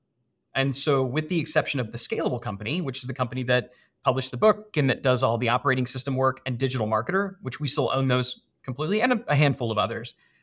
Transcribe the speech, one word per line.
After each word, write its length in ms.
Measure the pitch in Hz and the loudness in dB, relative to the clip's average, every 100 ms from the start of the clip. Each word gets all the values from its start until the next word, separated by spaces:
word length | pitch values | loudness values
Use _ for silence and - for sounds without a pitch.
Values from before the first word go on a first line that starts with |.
| _ _ _ _ _ | _ _ _ _ _
And 200 | 135 135 | -2 -2
so 300 | 131 156 139 | 0 2 2
with 240 | 120 143 151 | 2 -2 0
the 100 | 170 | -2
exception 420 | - 156 - 139 | 2 0 0 -4
of 120 | 110 | -4
The 60 | 120 | -6
Scalable 420 | - - 190 123 | -4 -2 0 -2
Company, 400 | 117 98 104 170 | -4 -6 -4 -2
which 180 | 147 123 | -4 -6
is 60 | |
the 100 | 123 | -8
company 280 | - 127 127 | -4 -4 -4
that 280 | 123 123 120 _ _ _ | 0 0 0 _ _ _
published 280 | 139 127 - | 0 0 -4
the 60 | 120 | 2
book 400 | 214 208 - 156 | 4 2 -2 0
and 140 | 135 | 2
that 120 | - | 2
does 200 | 135 123 | 2 4
all 160 | 123 117 | 2 2
the 100 | 117 | 2
operating 360 | 123 139 135 123 | 2 2 0 -2
system 300 | 123 139 131 | -4 -4 0
work, 240 | 131 131 | 0 0
and 140 | 135 120 | -6 -2
Digital 280 | 135 123 110 | -2 0 0
Marketer, 500 | 110 113 190 196 - | 0 0 -2 -4 -8
which 180 | - - | -12 -6
we 80 | 147 | -4
still 220 | - 127 | 0 0
own 160 | 131 135 | 2 2
those 320 | 127 123 - _ _ | 2 0 -6 _ _
completely, 380 | - 123 156 214 | -12 -6 -2 0
and 120 | 247 | 2
a, 120 | 233 - | 0 2
a 60 | |
handful 360 | 143 147 - 117 | 4 4 2 0
of 80 | 104 | 2
others. 360 | 101 113 - - _ _ | 0 -2 -8 -16 _ _